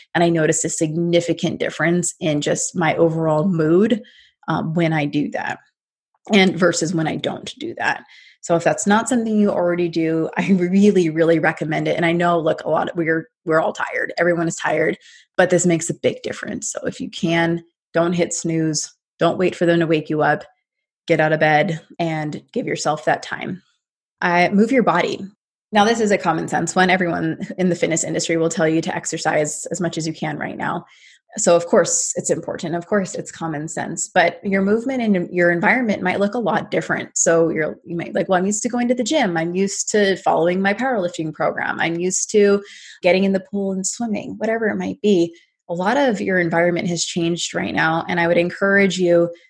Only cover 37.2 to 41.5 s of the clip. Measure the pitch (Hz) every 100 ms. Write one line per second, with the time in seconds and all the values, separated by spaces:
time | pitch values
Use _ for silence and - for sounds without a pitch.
37.2 | 180 165 165 160 151 - - 170 - -
38.2 | 175 180 190 208 247 240 240 247 233 311
39.2 | 214 165 170 180 196 - - 214 196 185
40.2 | - 165 170 180 196 208 262 233 175 -
41.2 | 160 151 151